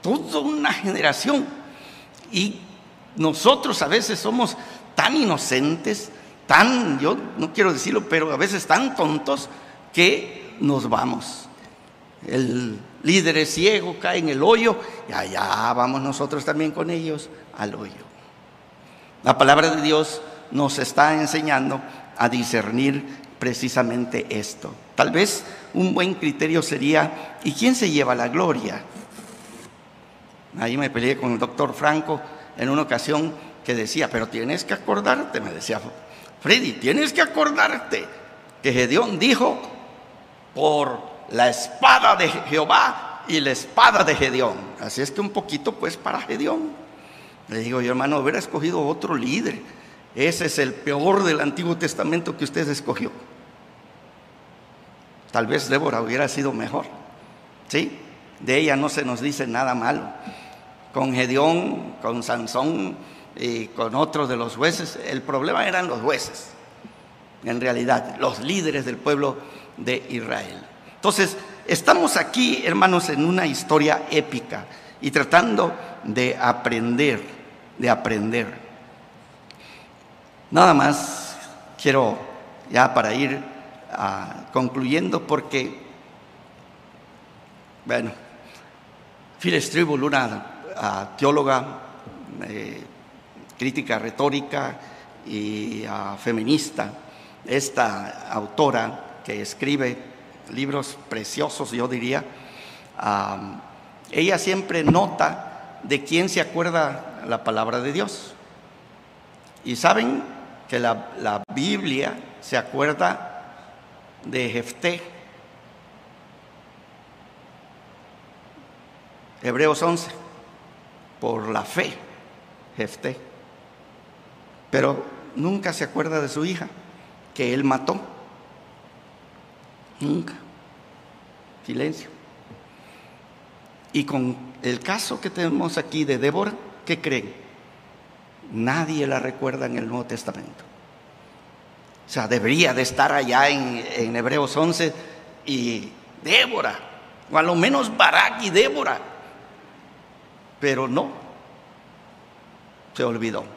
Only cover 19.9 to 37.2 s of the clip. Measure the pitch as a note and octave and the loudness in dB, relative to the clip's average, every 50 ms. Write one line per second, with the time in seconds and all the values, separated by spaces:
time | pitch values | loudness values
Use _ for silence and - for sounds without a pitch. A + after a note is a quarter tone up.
19.9 | D#3 D3+ D#3 D#3 - - - - - - - - - C3+ D3 C3+ C#3 - C3 - | 4 4 4 0 -4 -10 -12 -14 -16 -18 -16 -6 -2 0 0 0 0 -2 -4 0
20.9 | - - D3 D3+ D#3 D#3 D#3 D3 - D#3+ D#3 D#3 C#3+ C3 C3 C#3+ C#3 C#3 - - | 6 6 6 6 6 2 0 0 0 -2 2 2 2 2 2 0 -2 -4 -6 -10
21.9 | - - - - - - A#2 B2 B2 B2 A#2 A2+ - A2+ G2+ G#2 A2+ B2 C3+ C#3 | -16 -16 -18 -18 -2 2 2 2 2 2 0 2 0 0 0 2 0 2 2 2
22.9 | C#3 C#3+ C#3 - - - - - - - - B2 A#2+ - - B2+ - - B2 A#2 | 2 0 -4 -10 -14 -16 -18 -20 -12 -4 -4 -4 -2 -2 -4 -2 2 2 2 2
23.9 | A#2+ B2 B2 A#2+ - A#2 - - - G#2+ G#2 - - - - - - - - - | 0 -2 -2 -2 -2 -4 -4 -2 -4 -4 -4 -6 -10 -12 -14 -14 -14 -14 -20 -12
24.9 | - - C#3 D3 - E3 G3+ G3+ - - - - - - - - - - - F#3 | 0 0 2 2 4 2 2 2 0 -6 -8 -12 -16 -16 -18 -6 -2 0 0 2
25.9 | - F#3 F3+ F#3 F#3 - - D3+ C#3+ - D3+ D#3 D#3+ E3 D#3 - D3 - C3+ C#3+ | 2 2 0 0 0 0 -2 -2 0 0 0 2 2 0 0 0 -2 0 2 4
26.9 | D#3 D#3 D3+ D#3 - - - - - - - C3+ C#3 - A3 B3 C4 B3 A3+ F#3 | 4 4 4 2 -2 -8 -12 -14 -16 -6 -4 -4 -2 2 4 4 4 4 2 2
27.9 | D3+ D3 C#3 B2 B2+ B2 A#2+ A#2+ A#2+ D#3+ F#3 E3+ C#3 B2 - G#2 F#2 - - - | 4 4 4 4 2 2 0 0 0 0 2 2 2 0 -2 -6 -8 -8 -12 -14
28.9 | - - - - - - - - - - - - - - - - - - - - | -16 -18 -18 -18 -18 -20 -18 -18 -20 -20 -20 -20 -20 -20 -20 -20 -20 -20 -20 -20
29.9 | - - - - - - - - - - - - - - - A#2 A#2+ C#3 C#3+ C3 | -20 -20 -20 -20 -20 -20 -20 -20 -20 -20 -20 -16 -8 -4 -4 -2 0 0 -2 0
30.9 | A#2+ A#2+ A#2 B2+ C#3 C3+ C3+ B2 A#2+ A2 A2+ A#2+ - - D3 B2+ - - C#3+ D3+ | 0 0 2 2 2 2 0 -2 0 0 -2 -4 0 -2 -2 -2 0 2 2 2
31.9 | D3+ D#3 D#3 D#3 D#3 C#3+ - - - - - - - - A#2+ B2+ C#3 D3+ D3+ - | 2 2 0 -2 -4 -6 -6 -12 -16 -18 -18 -18 -8 -6 -2 0 0 0 2 0
32.9 | C3 G#2 - - D3+ D3+ D#3 E3 D#3 - - - - - - - B2 A#2 A2 G#2+ | 0 -2 0 0 0 0 0 -2 -4 -8 -14 -18 -20 -12 -4 -4 -2 -2 -2 -2
33.9 | - D3+ C#3+ B2 - A#2 A2 - - A2 A2+ B2+ D#3 F3+ - - G3+ - - - | -2 -2 -2 0 0 -2 -2 -2 -4 -6 -2 -2 -2 -4 -2 -4 -4 -4 0 0
34.9 | G3+ G3+ G#3 G#3 B3 C#4 - - - - G#2+ G2 E2 E2 - - A2 G#2+ G2+ A#2 | 0 2 4 2 2 2 0 -4 -6 -6 -6 -6 -10 -10 -6 -4 -4 -4 -6 -10
35.9 | - - - - - - - - - - - D3+ G#3 B3 B3+ - A3 - - B2+ | -16 -16 -20 -20 -20 -20 -20 -20 -20 -6 2 4 4 4 4 -2 -4 -2 0 2
36.9 | - D4 D4+ C#4+ - E4+ | 2 2 2 0 2 2